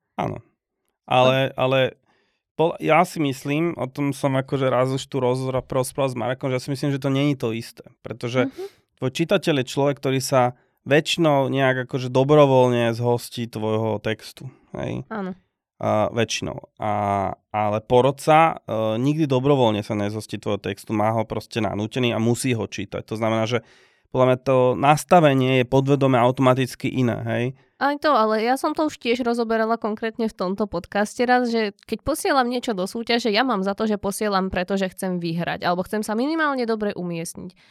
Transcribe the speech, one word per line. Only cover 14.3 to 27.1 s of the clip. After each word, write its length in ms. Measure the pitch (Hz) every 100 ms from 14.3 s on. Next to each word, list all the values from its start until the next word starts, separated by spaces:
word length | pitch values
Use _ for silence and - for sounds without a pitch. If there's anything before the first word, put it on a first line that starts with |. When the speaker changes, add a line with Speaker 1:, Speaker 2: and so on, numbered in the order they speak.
| - 131 - _
Speaker 1:
Hej? 380 | - - 127 135
Speaker 2:
Áno. 240 | 220 185 190 _ _ _ -
Speaker 1:
A 300 | 110 107 101
väčšinou. 640 | 117 113 - - - - -
A, 160 | 110 104 101 101 95 - _
ale 320 | 107 107 104
porodca, 760 | - 123 127 139 - 156 165 -
e, 380 | - 110 110 113
nikdy 300 | 135 151 151
dobrovoľne 560 | 131 135 139 120 104
sa 100 | 104
nezhostí 460 | 107 101 107 - 107
tvojho 220 | 107 101
textu, 320 | - 101 -
má 180 | 110 107
ho 140 | 113
proste 340 | 110 104 - 113
nanútený 540 | 101 95 110 139 123
a 60 | 107
musí 340 | 113 120 135
ho 120 | 117
čítať. 380 | 104 - 98 101
To 140 | - 110
znamená, 280 | 110 110
že 200 | 110 117 - _ _ _ _
podľa 180 | 131 127
mňa 100 | 127
to 160 | - 131 127
nastavenie 800 | 101 143 151 - 180 151 135 127 131
je 80 | 123
podvedome 480 | 135 135 139 139
automaticky 720 | 127 123 127 131 127 127 - 135
iné, 300 | - 123